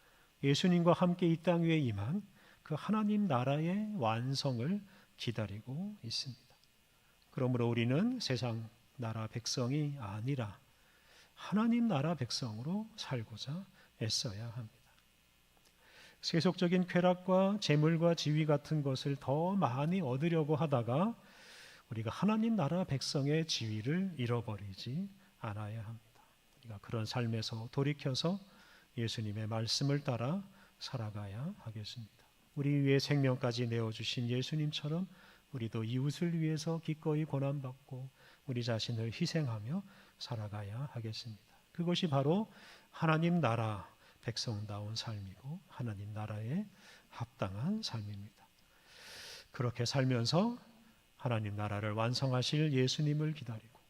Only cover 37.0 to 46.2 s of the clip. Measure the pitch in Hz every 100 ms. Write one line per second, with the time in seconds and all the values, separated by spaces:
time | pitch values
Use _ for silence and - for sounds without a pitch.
37 | 160 151 156 139 139 143 131 131 - 127
38 | 131 - - - - 123 120 110 - 113
39 | 113 - 175 165 139 110 107 185 - -
40 | - - - 113 104 104 101 113 143 120
41 | 110 107 113 104 - - _ - 170 175
42 | 175 139 139 185 220 - - - - -
43 | 165 160 170 175 123 117 110 101 - -
44 | - - - - - 104 107 104 104 113
45 | - 107 98 95 131 180 - - 123 98
46 | 101 107